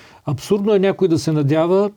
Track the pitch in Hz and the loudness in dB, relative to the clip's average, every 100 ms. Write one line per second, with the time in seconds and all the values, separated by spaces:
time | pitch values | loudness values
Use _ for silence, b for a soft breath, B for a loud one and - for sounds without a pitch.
0 | B B - 127 - 202 202 208 196 - | B B -8 -6 -2 -2 2 2 2 0
1 | 185 156 - 156 139 156 170 190 202 | 0 0 0 0 0 2 2 2 0